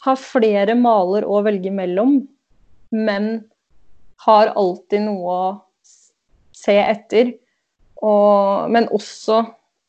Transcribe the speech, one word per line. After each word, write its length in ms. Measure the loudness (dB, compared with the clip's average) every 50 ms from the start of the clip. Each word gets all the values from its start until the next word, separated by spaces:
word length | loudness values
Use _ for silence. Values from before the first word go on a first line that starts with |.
| -4
har 140 | -2 -2 -4
flere 540 | -4 -4 -2 0 0 2 2 0 0 0 0 2
maler 460 | 2 2 2 2 0 0 -2 -2 -2
å 140 | -2 -2 -2 0
velge 280 | -2 -2 -4 -4 -6 -6
mellom, 480 | -6 -6 -4 -2 0 0 2 2 0 -2 -4 _ _ _ _ _ _ _ _ -20 -20 -14 -8
men 380 | -6 -4 -2 -2 -2 -2 -4 -4 -6 -8 -10 _ _ _ _ _ _ -20 -20 -20 -20 -20 -20 -20 -16 _ 2
har 300 | 4 4 6 4 2 2
alltid 480 | 0 -2 -2 -2 -6 -8 -4 -4 -2 -2
noe 260 | -2 -6 -6 -6 -6 -4
å 80 | -4 -4 -4 -6 -8 _ _ _ _ _
s-, 300 | _ _ _ _ _ _ _ _ _ _ _ _ _ _
se 220 | -8 -2 2 2 2
etter. 540 | 2 0 -2 -4 -4 -2 2 2 2 0 -2 -10 _ _ _ _ _ _ _ _ _ _ _ -6 -2
Og, 640 | 0 2 4 4 4 4 4 2 0 0 -2 -2 0
men 160 | 0 0 0 0 -2
også 480 | -4 -6 -8 -18 -10 -2 0 0 0 0 -2 -8 _ _ _ _ _ _